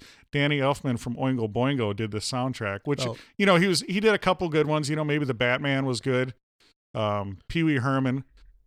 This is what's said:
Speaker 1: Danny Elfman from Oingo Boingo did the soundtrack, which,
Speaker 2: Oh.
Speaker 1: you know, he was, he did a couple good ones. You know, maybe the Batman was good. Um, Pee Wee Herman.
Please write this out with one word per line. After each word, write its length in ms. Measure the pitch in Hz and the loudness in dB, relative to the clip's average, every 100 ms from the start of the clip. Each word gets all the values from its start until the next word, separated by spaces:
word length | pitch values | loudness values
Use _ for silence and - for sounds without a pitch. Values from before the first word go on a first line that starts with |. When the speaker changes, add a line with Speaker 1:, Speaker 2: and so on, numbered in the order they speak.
| - - _ | -12 -20 _
Speaker 1:
Danny 280 | 147 143 147 | 0 2 2
Elfman 380 | 135 135 143 117 | 2 0 -2 -4
from 160 | - 117 | -4 -4
Oingo 360 | 131 131 113 | -2 0 -2
Boingo 420 | 110 127 143 107 | 0 0 0 -2
did 160 | 101 113 | -2 -4
the 100 | 104 | -4
soundtrack, 600 | - 127 127 123 107 98 - | -4 -4 -4 -4 -4 -4 -4
which, 180 | 143 127 | -2 -2
Speaker 2:
Oh. 100 | - - - | -6 -10 0
Speaker 1:
you 80 | |
know, 120 | 202 175 | 4 6
he 100 | 196 | 6
was, 160 | 170 | 2
he 180 | - 190 | 0 2
did 140 | 220 | 4
a 40 | 202 | 4
couple 300 | - 180 175 | 2 0 0
good 180 | 160 147 | 0 2
ones. 220 | 151 139 | 0 -2
You 80 | 156 | -2
know, 80 | |
maybe 220 | 151 147 143 | 0 0 0
the 80 | |
Batman 500 | 113 123 127 147 135 | 0 0 0 0 0
was 160 | 135 120 | 0 -2
good. 320 | 135 127 131 - _ _ _ _ _ | 0 0 -2 -6 _ _ _ _ _
Um, 440 | 113 107 104 98 98 - | -4 -2 -2 -4 -10 -6
Pee 140 | 170 | -2
Wee 140 | 160 143 | 0 2
Herman. 460 | 127 135 131 135 - - - - | 0 0 0 -2 -6 -20 -20 -20